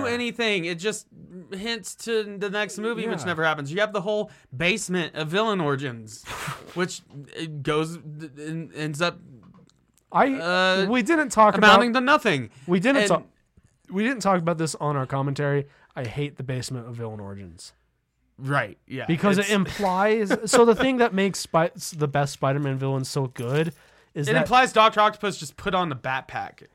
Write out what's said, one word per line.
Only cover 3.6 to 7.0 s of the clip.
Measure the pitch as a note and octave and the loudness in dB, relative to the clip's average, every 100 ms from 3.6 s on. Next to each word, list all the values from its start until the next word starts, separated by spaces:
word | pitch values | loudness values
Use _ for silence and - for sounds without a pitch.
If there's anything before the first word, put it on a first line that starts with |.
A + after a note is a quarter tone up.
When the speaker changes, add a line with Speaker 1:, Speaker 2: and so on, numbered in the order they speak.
| C#3 | -4
Speaker 2:
You | F3 | -2
have | G#3+ | -2
the | G3+ | -2
whole | F3+ G#3+ G#3 - _ B2+ | -2 -4 -4 -10 _ -4
basement | E3+ G#3+ G3 F3+ D#3 | 0 0 -2 -4 -4
of | - D#3 | -6 -4
villain | F#3 A3 G3 | 0 0 0
origins, | D3+ C3+ C#3 A#2 A2 G#2+ | 0 -2 -4 -10 -14 -18
Speaker 1:
<laughs> | - - - C3+ - | -14 -12 -10 -12 -10
Speaker 2:
which | E3+ F3 - | -4 -4 -6